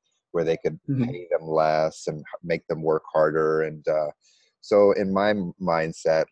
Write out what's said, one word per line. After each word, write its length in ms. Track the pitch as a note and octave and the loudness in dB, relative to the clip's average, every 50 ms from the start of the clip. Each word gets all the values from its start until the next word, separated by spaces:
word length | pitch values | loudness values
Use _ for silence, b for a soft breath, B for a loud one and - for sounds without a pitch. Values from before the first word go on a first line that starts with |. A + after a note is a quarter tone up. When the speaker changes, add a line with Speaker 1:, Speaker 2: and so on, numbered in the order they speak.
| _ _ _ _ _ _ | _ _ _ _ _ _
Speaker 1:
where 120 | - F2 E2 | -4 -2 -2
they 140 | D#2+ E2 D#2+ | 0 -2 -2
could 220 | - - - - _ - | -2 -4 -6 -6 _ -4
Speaker 2:
Mm-hmm. 160 | C#3 C3 B2 | -2 -2 -2
Speaker 1:
pay 220 | A#2+ - F2+ F2+ E2+ | -2 -4 -8 -6 -4
them 160 | E2+ E2 D#2+ D#2+ | -4 -4 -2 -2
less 600 | D#2 D#2+ D#2 D#2 D#2 D#2 D#2 D#2+ D#2 - - - | 0 2 2 2 2 2 0 -2 -4 -6 -8 -8
and 120 | D#2+ D2+ | -8 -8
h-, 60 | D2 - - - - | -10 -14 -16 -12 -6
make 220 | E2+ E2+ E2 - - | -4 -4 -4 -4 -6
them 140 | E2+ D#2 | -6 -4
work 220 | D#2+ D#2+ D#2 D#2 - - - | 0 0 0 0 0 0 2
harder. 480 | D#2+ D#2 D#2+ D2+ D#2 D#2 D#2 D#2 D#2 | 2 2 4 2 2 2 2 2 0
And, 260 | D#2 D#2 D#2 D2+ D2 D#2+ | 0 -2 -4 -6 -4 -2
uh, 220 | D#2 D#2 D2+ D2 - _ _ _ _ _ _ _ _ _ | -2 -2 -2 -4 -6 _ _ _ _ _ _ _ _ _
so 300 | - - G#2+ G2+ G2+ G2+ G2+ | -4 2 4 6 6 6 4
in 200 | - G#2 F#2+ F#2+ | 2 0 0 0
my 160 | G2 G2+ G#2+ | 0 2 2
m-, 240 | G#2+ G#2 F#2 F2 - - | 2 0 -2 -6 -8 -6
mindset, 640 | F#2+ F2 E2 E2 D#2+ D#2+ E2 - - E2 D#2+ D#2+ D#2 - | -2 0 0 0 0 -2 -4 -4 0 2 2 2 2 0